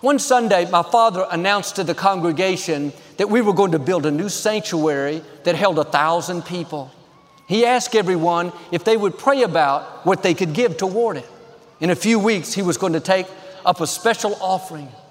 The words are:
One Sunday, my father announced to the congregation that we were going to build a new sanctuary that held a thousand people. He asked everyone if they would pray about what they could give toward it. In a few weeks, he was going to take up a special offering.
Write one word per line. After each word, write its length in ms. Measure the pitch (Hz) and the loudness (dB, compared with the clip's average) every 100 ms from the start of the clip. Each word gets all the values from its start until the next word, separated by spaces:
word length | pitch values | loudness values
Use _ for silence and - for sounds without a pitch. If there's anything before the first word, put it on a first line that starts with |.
One 180 | 254 285 | 2 0
Sunday, 500 | - 254 233 190 175 | 4 2 4 2 4
my 140 | 175 | 0
father 420 | 170 - 226 175 185 | 2 4 2 2 -4
announced 440 | 170 180 202 - - | -2 0 0 -2 -6
to 60 | |
the 120 | 170 165 | -4 0
congregation 960 | 196 190 170 156 190 190 - 151 143 135 - - | 0 2 -2 0 0 0 -2 -4 -4 -8 -20 -4
that 120 | 202 | 0
we 120 | 220 | 2
were 120 | 214 | 2
going 180 | 190 196 | 2 2
to 80 | 160 | 2
build 260 | 131 180 151 | 0 0 0
a 60 | |
new 180 | 147 202 | -2 -4
sanctuary 960 | - 214 214 208 170 156 139 139 156 156 - | -2 -2 -2 -4 -2 0 0 -2 -4 -10 -6
that 120 | - 160 | -2 2
held 240 | 196 156 | 2 2
a 40 | |
thousand 640 | 147 151 151 170 170 180 - | 0 2 2 0 -2 -8 -6
people. 460 | 175 165 151 131 - _ _ _ _ _ | -8 -8 -10 -12 -18 _ _ _ _ _
He 180 | 202 233 | 2 4
asked 300 | 247 - 220 | 2 2 0
everyone 560 | 185 180 165 170 175 - - | 2 0 2 0 -2 -8 -6
if 120 | 175 | -4
they 140 | 196 226 | 2 2
would 200 | 202 - | 0 -2
pray 240 | - 277 | 0 2
about 640 | 226 165 147 139 - - - | 2 2 2 0 -4 -6 0
what 160 | 190 | 2
they 120 | 190 | 2
could 200 | 165 180 | 0 0
give 240 | 151 240 160 | 0 0 0
toward 400 | 190 190 233 165 | -4 0 -2 -2
it. 120 | 123 - - - - _ | -12 -20 -20 -20 -20 _
In 100 | 165 | -2
a 60 | 175 | 0
few 240 | 214 226 | 2 2
weeks, 340 | 202 208 143 | 2 0 -2
he 80 | - | -4
was 160 | 185 165 | -2 0
going 160 | 190 | 0
to 60 | 160 | -2
take 260 | 156 190 185 - - - - | 0 0 0 -12 -20 -6 -2
up 160 | - | 0
a 60 | 165 | -2
special 500 | - 226 226 214 202 | -2 0 0 -2 -4
offering. 480 | 190 185 - 160 143 110 - | -2 -2 -4 -14 -14 -18 -20